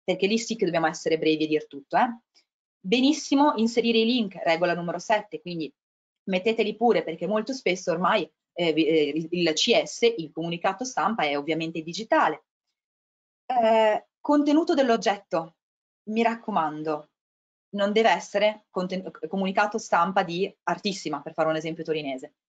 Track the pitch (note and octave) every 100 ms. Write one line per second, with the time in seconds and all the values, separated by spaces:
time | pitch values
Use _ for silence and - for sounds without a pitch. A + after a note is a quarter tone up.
0 | - F3+ F#3+ A3 - A3 F3+ E3 E3 E3+
1 | D#3+ D#3+ D#3+ D#3 D#3 D3+ D3+ C#3+ - E3+
2 | B3 A#3 _ _ _ _ _ _ F#3 A#3
3 | C4+ D4+ - C#4 D4 G#3 A3+ A#3+ A#3 A3+
4 | A3 B3+ G3+ E3+ D#3+ E3 F3 E3+ F3 E3+
5 | - G#3+ G#3 D3+ F3 F3 C#3+ _ _ _
6 | _ _ - F#3+ G3+ A3+ G#3+ G#3 A#3+ F#3
7 | E3 E3+ F3+ G#3+ A3 C4+ - F3 - E3+
8 | F3+ F#3 D#3 _ _ - E3+ D3+ D3+ D#3+
9 | C#3+ D3 E3 F3+ E3 D#3 - F#3+ - -
10 | A#3 A#3 D#3 - E3+ E3+ G3 F#3+ - -
11 | E3+ A3+ D3+ C#3+ C#3+ D#3+ E3 E3+ D#3+ E3+
12 | A3+ D#4+ F#3+ D3+ _ _ _ _ _ _
13 | _ _ _ _ - B3 A3+ A3 A3 G#3+
14 | - _ - D4 D4 D4 E4+ E4+ C4 A3+
15 | G#3 G3 - E3+ E3 _ _ _ _ _
16 | - A3 A#3 A3+ - G3+ D#3 D3+ D#3 D3+
17 | - _ _ _ _ _ _ G3+ G3+ G#3
18 | A3 E3+ - G3+ G#3+ G#3+ _ - F3+ F#3
19 | F#3+ - - G3 F#3+ G3 G#3+ A3 - F#3
20 | F3 F#3+ F3 E3+ G3 - - E3+ G#3 F#3+
21 | D#3+ D3 D3+ D#3+ D#3+ D#3 D#3+ E3 D#3+ D#3
22 | C#3+ C3 D3 _